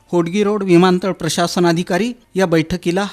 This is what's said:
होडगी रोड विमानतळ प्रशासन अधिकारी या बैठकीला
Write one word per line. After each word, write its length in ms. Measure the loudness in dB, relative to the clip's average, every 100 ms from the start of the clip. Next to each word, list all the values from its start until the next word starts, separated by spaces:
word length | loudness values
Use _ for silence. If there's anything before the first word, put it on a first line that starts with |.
| -4
होडगी 320 | -2 0 0
रोड 180 | 0 -2
विमानतळ 500 | 4 4 6 2 -2
प्रशासन 540 | -6 -6 -2 -2 0 0
अधिकारी 460 | 0 -2 -2 -4 -8 _
या 120 | -4 0
बैठकीला 600 | 0 0 -4 -2 -2 -4